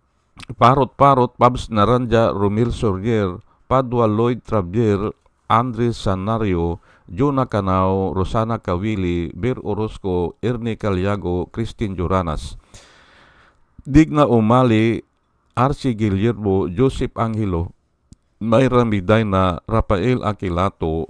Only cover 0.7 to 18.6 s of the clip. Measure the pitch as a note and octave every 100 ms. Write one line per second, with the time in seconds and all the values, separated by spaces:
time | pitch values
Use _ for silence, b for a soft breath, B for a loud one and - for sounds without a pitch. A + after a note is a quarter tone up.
0.7 | C#3 C3 - C#3 B2+ A#2+ - A#2+ B2 -
1.7 | A2+ G2+ B2 A#2+ A2+ A2 E2+ G2+ G#2 A#2+
2.7 | - A2+ F#2 A2 A2 F#2+ F2 - _ -
3.7 | C3 B2+ A#2+ A2 G#2 A#2+ A#2+ - A2 F2
4.7 | G#2+ A2 G2 G#2 - _ _ - A2 B2+
5.7 | A2+ A#2 A2 G#2+ F#2+ G2+ A2+ G#2+ E2+ E2+
6.7 | E2+ b b b E2+ C#3+ C3+ B2 G#2+ F#2+
7.7 | F#2+ F#2+ F#2+ F#2+ F#2+ F2+ A2+ A2+ A2+ -
8.7 | F2 A2 G#2 F2+ F2 E2 F2 A#2+ A#2 G2+
9.7 | G2+ A2 - F#2+ F2+ E2+ - A#2 A#2+ A#2
10.7 | G2+ G#2+ F#2 G2 G#2 F2 F2+ E2 - A#2
11.7 | - G#2+ F#2 E2 F#2+ E2+ D2+ - - b
12.7 | b b b b b b b b b _
13.7 | - - C#3+ D#3 D3 B2 A#2 G#2+ B2+ B2+
14.7 | A2+ A2+ A2 - _ _ _ _ - C3
15.7 | D3 C3+ G#2+ G#2+ F#2+ A2+ G2+ G#2 F#2+ E2+
16.7 | F2 C3 - B2+ - A2+ A2 G#2 E2+ E2+
17.7 | - _ _ _ - _ - A2+ A2+